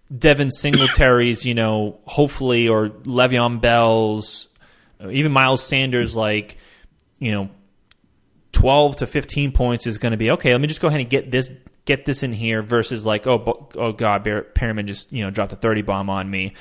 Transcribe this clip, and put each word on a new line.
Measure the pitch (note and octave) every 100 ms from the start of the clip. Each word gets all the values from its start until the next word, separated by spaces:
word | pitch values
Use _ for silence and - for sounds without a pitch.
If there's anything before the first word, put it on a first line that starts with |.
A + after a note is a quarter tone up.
| _ C3
Devin | D#3 C#3 C#3
Singletary's, | - D3 C#3 C3+ - C3+ B2 A#2+ A2+ B2+
you |
know, | A#2 A2 G#2+ G#2 - -
hopefully, | - C#3+ - C3 A#2+ A#2
or | A2 G#2+
Le'Veon | - C3+ B2 B2 B2 A#2+ A#2+
Bell's, | A#2+ A#2 A#2 A2+ A2 G#2+ G2+ - - _ _ _ _ _ F#2+
even | C3 D3+
Miles | C3+ C3 C3+
Sanders, | - C#3 C3+ B2 A2+ A2+
like, | G#2+ G#2+ G#2 - - _ _ _ _ _
you | B2
know, | G#2 C#3 - _ _ _ _ _ _ _ _ _
twelve | - B2 C#3+ D3 C3+
to | B2
fifteen | D3 - C#3+ C#3+
points | C3+ B2 A#2+ A#2+
is | A2
gonna | A#2+ A2
be, | A2
"Okay, | - C#3+
let | B2
me | D3+
just | D#3
go | E3+
ahead | D3+
and | A#2
get | C3+ C3+
this, | B2+ C3 - - _ -
get | C3+ -
this | C3+
in | C3
here," | G#2+ A2+ A2
versus | G#2+ A#2+ G#2+ A#2 G#2+
like, | G#2+ B2+
"Oh, | A#2+
bo-, | A#2 - D3 -
oh | A2+
God, | G#2+ A2 G2+
Bear-, | G#2+ G#2
Perriman | - - A#2 G#2+ G#2
just, | F#2+ -
you | B2+
know, | G2+
dropped | G2 G2+
a | G2
thirty | A2+ G#2+
bomb | G2+ G2 G2
on | G2 F#2+
me. | F#2+ F#2+ -